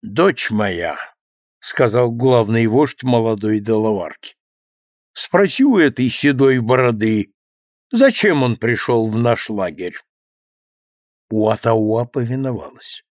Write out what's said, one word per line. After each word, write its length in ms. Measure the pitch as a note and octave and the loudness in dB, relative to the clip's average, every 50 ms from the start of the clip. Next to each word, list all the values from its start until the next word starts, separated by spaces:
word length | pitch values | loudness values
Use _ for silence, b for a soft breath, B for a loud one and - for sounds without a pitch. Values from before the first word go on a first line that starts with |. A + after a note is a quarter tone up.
| - | -14
"Дочь 480 | - G2 A2 E3+ G3 D3 - - - | -8 0 2 2 2 2 -2 -6 -4
моя", 460 | A2 G#2 G#2+ G2+ F2+ E2+ E2+ E2 D2+ - - - _ _ _ _ _ _ _ _ _ _ | -2 -2 -2 -2 -4 -4 -6 -6 -6 -8 -12 -16 _ _ _ _ _ _ _ _ _ _
сказал 520 | - - - - C3+ A#2+ G#2 B2 B2 A#2+ | -14 -10 -2 0 0 2 2 2 0 0
главный 560 | A#2 A#2 B2+ C3+ B2+ A#2+ A2+ G2+ A2+ A2+ A#2 A2 | 0 0 2 2 4 4 2 2 2 2 2 2
вождь 360 | G#2+ B2+ D3+ C3+ - - - | 2 2 2 0 -2 -6 -4
молодой 560 | C3 B2 A#2 A2+ A2+ A2+ G2+ G2+ G#2+ G#2+ G#2+ | 0 0 0 0 0 -2 -2 -2 -2 -2 -2
Делаварки, 760 | G#2 G#2+ A2+ G#2+ A2 A2 G#2+ F#2+ F2 - - - - - - _ _ _ _ _ _ _ _ _ _ _ _ _ _ _ _ | 0 0 0 0 2 0 -2 -2 -4 -8 -12 -16 -20 -20 -20 _ _ _ _ _ _ _ _ _ _ _ _ _ _ _ _
"спроси 500 | - - - - F3 G3+ F#3 - - C4 | -10 -10 -2 2 2 2 2 2 2 2
у 140 | C#4+ B3 G3 | 4 4 4
этой 300 | E3 C#3 A#2+ - B2+ B2+ | 4 2 2 0 -2 -2
седой 500 | - - - C#3+ C#3+ B2+ C3+ C3+ C3 B2+ | -2 0 0 0 2 4 4 2 4 2
бороды, 760 | A#2 A2 B2+ B2+ B2+ B2 A#2 G#2+ A2 A2 A2 G#2+ G2+ _ _ _ _ _ _ _ _ _ _ _ _ _ | 0 0 2 2 2 2 0 0 0 0 0 0 -2 _ _ _ _ _ _ _ _ _ _ _ _ _
зачем 520 | - A3+ C4+ C4+ B3 - - G#3+ F3 D3 C3 | 2 4 4 4 4 2 0 2 2 2 2
он 140 | B2 A2+ - | 0 -2 -2
пришёл 520 | - A#2 A#2+ A2 - - B2 A#2 A2+ A2 | -2 -2 -2 -2 -2 0 0 0 0 0
в 80 | G#2+ A2+ | -2 0
наш 320 | A#2 A#2+ A#2 A2+ - - | 0 0 0 0 -2 -8
лагерь?" 480 | A2 G#2 F#2+ F2+ D#2+ D#2+ F2+ F2 - - _ _ _ _ _ _ _ _ _ _ _ _ _ _ _ _ _ _ _ _ _ _ _ _ _ _ | -6 -6 -6 -6 -6 -8 -10 -10 -10 -12 _ _ _ _ _ _ _ _ _ _ _ _ _ _ _ _ _ _ _ _ _ _ _ _ _ _
Уатауа 760 | A2 G#2+ G#2+ A2 A2 G#2+ - A#2 A2+ A2+ A2 G#2+ A2 A2+ A#2+ | -2 0 2 2 0 0 2 0 2 2 2 0 0 -2 -2
повиновалась. 1000 | A#2+ _ C#3 B2 A#2 B2+ C3 C3+ C3 B2 G2+ - - - - - - - - _ _ | -4 _ -4 -4 -4 -4 -4 -4 -4 -6 -6 -10 -14 -20 -20 -18 -18 -18 -18 _ _